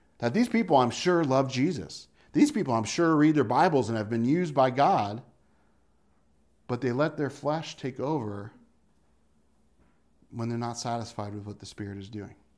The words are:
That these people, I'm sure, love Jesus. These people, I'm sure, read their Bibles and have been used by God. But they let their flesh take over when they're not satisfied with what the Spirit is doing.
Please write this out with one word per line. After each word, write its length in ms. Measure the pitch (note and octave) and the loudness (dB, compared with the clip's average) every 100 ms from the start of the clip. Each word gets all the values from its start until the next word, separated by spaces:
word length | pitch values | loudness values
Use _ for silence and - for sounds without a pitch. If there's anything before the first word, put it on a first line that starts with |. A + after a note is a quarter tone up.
| _ _ | _ _
That 160 | A#2+ | -2
these 140 | F3 A#3+ | 0 2
people, 280 | A3+ F#3 C#3+ | 0 4 4
I'm 140 | A#2+ | 4
sure, 340 | - F3+ F3 | 2 2 2
love 260 | D3+ C3 C3 | 4 2 2
Jesus. 580 | B2 D3+ C#3+ D2+ - - _ _ | 0 0 -2 -8 -16 -20 _ _
These 180 | D#3 F#3+ | 2 2
people, 220 | A3 C3+ | 2 0
I'm 100 | A2+ | 0
sure, 320 | A2 - E3 D#3 | 0 0 2 6
read 180 | D3+ | 6
their 100 | D3+ | 4
Bibles 440 | A2+ B2+ F3+ D3 A2 | 2 4 4 4 0
and 100 | A2+ | -2
have 120 | G#2 | -2
been 140 | A#2 | -2
used 300 | A#2+ E3 F3 | 0 0 0
by 160 | C#3 C3 | 2 2
God. 520 | B2 D#3 F3 G2+ A2+ - _ _ _ _ _ _ _ _ _ _ _ _ _ - | 4 2 2 0 -6 -14 _ _ _ _ _ _ _ _ _ _ _ _ _ -8
But 120 | A#2+ | -4
they 120 | B2+ | -2
let 240 | B2 D#3 D#3 | 0 -2 -2
their 140 | C#3 | -6
flesh 460 | - C#3+ D#3 D#3 - | -4 -4 -4 -6 -10
take 220 | C3+ C3 | -10 -6
over 540 | C3 D#3 G#2+ G2+ G#2+ - _ _ _ _ _ _ _ _ _ _ _ _ _ _ _ _ _ | -4 -4 -6 -8 -12 -18 _ _ _ _ _ _ _ _ _ _ _ _ _ _ _ _ _
when 180 | G#2 A#2 | -10 -6
they're 100 | A#2 | -6
not 200 | A#2+ A#2 | -6 -6
satisfied 560 | A#2+ A#2+ G#2+ - G#2 | -6 -6 -6 -10 -10
with 100 | G#2 | -10
what 160 | G#2 G2+ | -12 -14
the 60 | F#2+ | -16
Spirit 320 | - G2+ G2 | -12 -12 -10
is 100 | G2 | -12
doing. 260 | G#2 F#2+ - _ | -12 -14 -16 _